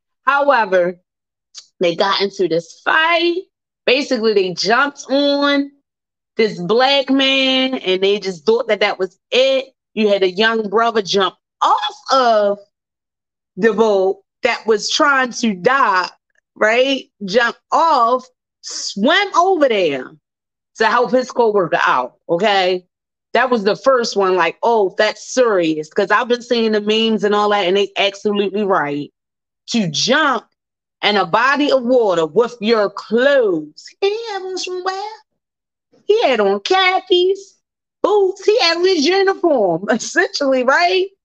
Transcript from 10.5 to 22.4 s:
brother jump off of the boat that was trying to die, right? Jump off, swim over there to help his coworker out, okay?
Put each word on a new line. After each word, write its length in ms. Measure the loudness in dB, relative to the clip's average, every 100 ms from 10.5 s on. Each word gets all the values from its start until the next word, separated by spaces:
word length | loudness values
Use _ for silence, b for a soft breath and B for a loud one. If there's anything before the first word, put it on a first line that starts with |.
| 0 -2
brother 320 | 0 0 -2
jump 340 | -2 -2 -2 -6 _ _
off 340 | 0 0 -2 -10 -2
of 480 | 0 2 2 0 -4 -10 _ _ _ _ _ _ _ _ -2
the 160 | 0
boat 480 | 2 2 2 0 -4 _ _
that 220 | -4 -2 -2
was 240 | -2 -2
trying 420 | 0 2 2 -2
to 220 | -2 -4
die, 560 | -4 -4 -2 0 0 -4 -10 _ _ _ -4
right? 500 | 0 2 0 -2 -8 _ -4
Jump 320 | -2 -2 -4 _
off, 540 | 0 2 2 2 0 -4 _ _ _
swim 640 | -16 -12 -10 -2 0 2 0 0
over 320 | 2 2 2
there 440 | 2 0 -2 -8 -18 _ _ _ _ _ -2
to 80 | 0
help 240 | 2 2
his 200 | 0 -2
coworker 480 | 0 0 2 0 0 0
out, 300 | 0 -4 -12 -6
okay? 560 | 0